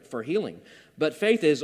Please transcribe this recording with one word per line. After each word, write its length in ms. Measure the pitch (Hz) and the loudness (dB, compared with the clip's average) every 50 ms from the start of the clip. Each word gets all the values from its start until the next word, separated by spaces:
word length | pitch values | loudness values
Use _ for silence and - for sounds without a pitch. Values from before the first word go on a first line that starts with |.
| - - | -14 -10
for 140 | 127 117 110 | -10 -8 -6
healing, 360 | 139 175 214 175 104 85 85 - - - - - _ _ | -4 -2 -2 -4 -4 -8 -14 -18 -20 -20 -20 -20 _ _
but 180 | - 151 151 151 | -2 -2 -2 -2
faith 300 | - 202 214 233 226 - | 0 2 2 2 4 4
is 180 | 151 147 123 | 2 2 2